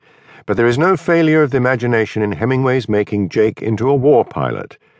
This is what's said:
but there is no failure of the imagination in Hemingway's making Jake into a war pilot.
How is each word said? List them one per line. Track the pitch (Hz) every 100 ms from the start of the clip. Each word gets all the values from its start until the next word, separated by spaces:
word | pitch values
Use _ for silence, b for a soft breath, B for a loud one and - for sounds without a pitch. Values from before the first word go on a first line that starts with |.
| B B B B
but | B 101
there | 117
is | 120
no | 175 185
failure | - 170 160 156
of | 147
the | 131
imagination | 123 131 123 117 107 110
in | 104
Hemingway's | 101 113 131 131 127 110
making | 104 101 104 92
Jake | 113 110 -
into | 107 107 123
a |
war | 143 135 127
pilot. | - - 64 50 - - b b